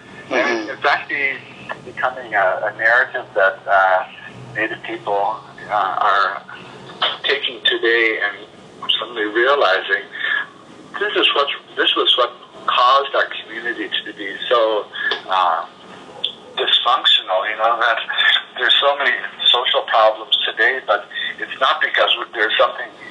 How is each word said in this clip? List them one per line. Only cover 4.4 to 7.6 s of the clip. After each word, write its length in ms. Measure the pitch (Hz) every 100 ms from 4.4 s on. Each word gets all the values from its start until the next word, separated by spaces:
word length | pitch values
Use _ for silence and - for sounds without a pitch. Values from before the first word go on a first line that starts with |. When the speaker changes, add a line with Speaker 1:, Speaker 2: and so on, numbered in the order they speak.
| - 107
Speaker 1:
Native 260 | 110 110
people, 560 | - 113 107 101 98 90 - - -
uh, 380 | 104 95 - 104
are 320 | 98 92 - - - - - - - - -
taking 380 | - - - 113